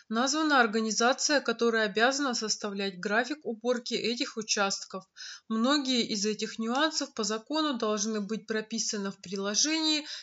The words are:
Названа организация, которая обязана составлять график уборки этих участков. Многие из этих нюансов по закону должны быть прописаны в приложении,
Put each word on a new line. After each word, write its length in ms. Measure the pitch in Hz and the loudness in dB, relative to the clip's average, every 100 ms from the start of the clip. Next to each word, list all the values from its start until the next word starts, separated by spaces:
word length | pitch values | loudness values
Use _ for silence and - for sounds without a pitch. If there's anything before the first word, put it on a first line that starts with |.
| - | -4
Названа 520 | 220 262 302 311 277 | 0 2 2 4 6
организация, 800 | 233 226 220 202 233 262 - 285 | 4 2 0 2 4 4 2 2
которая 460 | 269 226 233 226 220 | 2 2 2 4 2
обязана 480 | 196 240 277 285 233 | 4 2 4 0 0
составлять 640 | 220 - 214 196 196 180 | -2 -2 -4 -2 -4 -2
график 400 | 196 214 240 302 | 0 0 0 -4
уборки 540 | - 220 240 240 240 226 | -6 -4 -2 -2 -2 -2
этих 420 | 214 240 277 - | 0 -2 -4 -4
участков. 680 | 214 - 196 - - 190 - - - - - | -2 0 0 -2 -6 -12 -12 -16 -16 -14 -4
Многие 560 | 220 240 294 262 254 - | 0 2 2 2 2 0
из 180 | 214 | 0
этих 360 | 208 208 214 - | -2 -2 -4 -4
нюансов 560 | 226 254 311 302 277 - | -2 0 0 0 -4 -4
по 80 | |
закону 560 | 208 220 220 302 311 247 | -2 -4 -2 -2 0 0
должны 420 | 220 214 214 220 | 0 0 -2 -2
быть 240 | 196 220 214 | -4 -6 -4
прописаны 640 | 220 220 226 - 214 196 | -4 -4 -4 -4 -4 -4
в 80 | 196 | -8
приложении, 540 | 175 196 196 208 302 320 311 302 302 - | -8 -4 -2 2 2 2 2 0 -2 -12